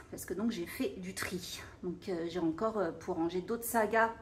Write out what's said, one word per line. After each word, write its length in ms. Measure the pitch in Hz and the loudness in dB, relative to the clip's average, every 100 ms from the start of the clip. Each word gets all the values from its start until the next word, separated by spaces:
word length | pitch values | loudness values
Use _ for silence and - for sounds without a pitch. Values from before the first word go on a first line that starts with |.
| - | -12
parce 140 | - - | -12 -6
que 80 | |
donc, 180 | 180 226 | 0 0
j'ai 140 | 175 170 | 0 -4
fait 240 | - 262 190 | -2 -2 -2
du 160 | 180 | -8
tri. 480 | - - 180 - - - - | -6 -4 -4 -6 -10 -12 -8
Donc, 260 | 180 165 208 | -6 -6 -4
euh, 160 | 170 165 | -2 -2
j'ai 120 | 175 | 2
encore, 380 | 165 156 220 214 | 0 2 2 2
euh, 140 | 123 | 0
pour 240 | - - 175 | 0 -2 0
ranger 260 | 170 180 | 2 0
d'autres 220 | 180 233 | 0 -2
sagas. 480 | - 233 208 226 226 - | 2 4 6 6 4 2